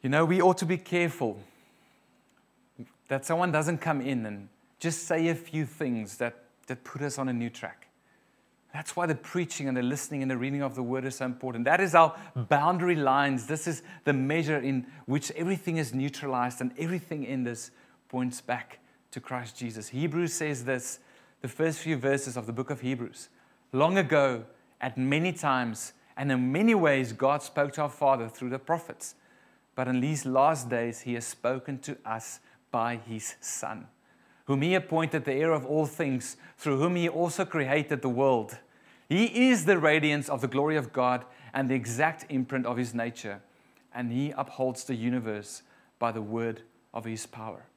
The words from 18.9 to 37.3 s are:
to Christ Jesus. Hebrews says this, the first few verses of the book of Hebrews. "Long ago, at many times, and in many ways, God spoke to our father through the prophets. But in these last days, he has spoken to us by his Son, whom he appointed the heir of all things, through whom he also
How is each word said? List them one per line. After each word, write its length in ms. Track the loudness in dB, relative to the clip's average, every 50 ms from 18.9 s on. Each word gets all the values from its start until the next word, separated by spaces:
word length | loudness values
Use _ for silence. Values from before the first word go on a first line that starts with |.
| _ _ _ _
to 80 | -16 -14
Christ 380 | -10 -8 -8 -8 -8 -10 -10 -8
Jesus. 320 | -8 -8 -8 -8 -12 -8
Hebrews 440 | -4 -2 -2 0 0 0 -2 0 -2
says 300 | -2 -2 -2 -4 -4 -2
this, 360 | -2 -2 -2 -2 -8 -12 -14 _ _ -20 -20 -20 _ _ _
the 60 | -10 -10
first 320 | -4 0 0 0 0 -2
few 180 | -2 -2 -2 0
verses 400 | 2 2 2 2 0 -6 -8 -8
of 80 | -6
the 80 | -6 -4
book 160 | -6 -4 -4
of 120 | -6 -6
Hebrews. 480 | -4 -4 -4 -4 -6 -10 -10 -16 -20 -20 _ _ _ _ _ _ _ _ 2
"Long 240 | 4 4 6 6 4
ago, 480 | 4 6 6 6 6 6 2 0 -6 -12 -20 _ _ _ _ _
at 180 | -8 -6 -2 -2
many 360 | 0 2 2 2 2 0 -2
times, 600 | -2 0 0 0 2 0 -2 -4 -8 -10 -14 -14 _ _ _ -10
and 160 | -4 0 0
in 200 | 2 2 2 2
many 220 | 2 4 4 6 6
ways, 400 | 6 6 6 4 4 2 -2 -2
God 280 | 2 2 2 2 2 -2
spoke 300 | -4 0 0 0 0 0
to 80 | -4
our 80 | -4 -4
father 400 | -2 2 4 4 4 4 0 -6
through 220 | -8 -8 -6 -6
the 80 | -6 -6
prophets. 560 | -2 -2 -4 -4 -2 -10 -14 -14 -14 -16 -16 _ _ _ _ _ _ _ _ _ _ _ _
But 140 | -4 -2 0
in 140 | 2 2
these 240 | 2 0 -2 -2 -2
last 440 | 2 4 6 6 6 4 2 -2 -2
days, 320 | -2 0 0 -2 -4 -6
he 140 | -6 -6 -4
has 100 | -4 -4
spoken 540 | -8 -12 _ -2 -2 -2 -2 -4 -8 -10 -8
to 180 | -8 -10 -12 -10 -6
us 340 | -6 -6 -6 -8 -12 -16 -16 _ _ _ _ _ _
by 280 | -2 -2 0 0 -2 -6
his 380 | -8 -8 -10 -8 -8 -10 -12 -12
Son, 460 | -10 -10 -8 -8 -8 -8 -10 -10 -14 -18 _ _ _ _ _ _ _ _ _ _ _
whom 160 | -2 0 2
he 140 | 2 4 2
appointed 500 | 2 2 2 0 0 0 2 0 -2 0
the 80 | 0 0
heir 180 | 2 2 2
of 140 | 2 2 0
all 220 | 0 0 0 0 -2
things, 500 | -2 -4 -2 -2 -2 -2 -4 -6 -14 -14 -20 -20 -20 _
through 200 | -2 0 2 2
whom 180 | 2 2 2
he 140 | 2 0 0
also 340 | 0 0 -2 -2